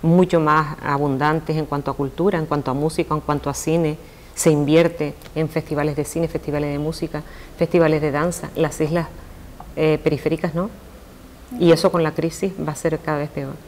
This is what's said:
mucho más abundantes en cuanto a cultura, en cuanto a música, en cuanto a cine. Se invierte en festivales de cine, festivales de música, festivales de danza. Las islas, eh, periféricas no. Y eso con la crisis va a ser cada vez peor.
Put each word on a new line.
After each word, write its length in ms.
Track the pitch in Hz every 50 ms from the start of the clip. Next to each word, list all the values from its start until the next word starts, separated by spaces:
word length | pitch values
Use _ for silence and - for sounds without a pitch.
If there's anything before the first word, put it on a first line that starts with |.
mucho 380 | - 165 170 180 185 180 - 165
más 360 | 156 151 151 156 151 143 156 -
abundantes 720 | 143 143 143 139 147 143 135 131 147 151 156 160 160 165 156
en 100 | 156 151
cuanto 240 | - 143 143 139 139
a 40 | 135
cultura, 440 | - 143 135 135 - 170 208 190 165
en 80 | 160
cuanto 240 | - 151 147 135 135
a 40 | 127
música, 400 | 139 147 156 156 - 160 - 151
en 60 | 151
cuanto 300 | - - 147 143 - 143
a 40 | 139
cine. 440 | - - 156 160 170 165 151 151 156 - - - - - - -
Se 160 | - - 170
invierte 640 | 156 147 147 139 156 165 170 165 165 - 151 143 147 - - - -
en 140 | 156 160 156
festivales 480 | - 143 - - 156 147 147 151 143
de 80 | 151 143
cine, 240 | - - 165 165 160
festivales 420 | - 156 - - 147 147 147 147
de 80 | 143 143
música, 440 | 151 160 160 - 170 156 - 147 151 - - - - - - -
festivales 440 | 170 160 - 175 165 156 156 151
de 80 | 151 151
danza. 400 | 135 147 160 180 170 - - 185 -
Las 260 | - 160 147 - -
islas, 280 | 156 147 165 175 160 - - - - - - - - - - - - - -
eh, 220 | - 156 156 151 156
periféricas 520 | - 160 156 131 - 156 160 156 - 175 147
no. 160 | 170 185 226 - - - - - - - - - - - - - - - - - -
Y 140 | 175 170
eso 180 | 165 160 190 185
con 120 | 175 170
la 100 | 165 156
crisis 400 | 151 - 156 165 - - - 196 190 - 156
va 60 | 156
a 40 | 143
ser 220 | - - 165 156 156
cada 200 | - 156 151 143
vez 120 | 147 151
peor. 240 | - - 139 135 147 - -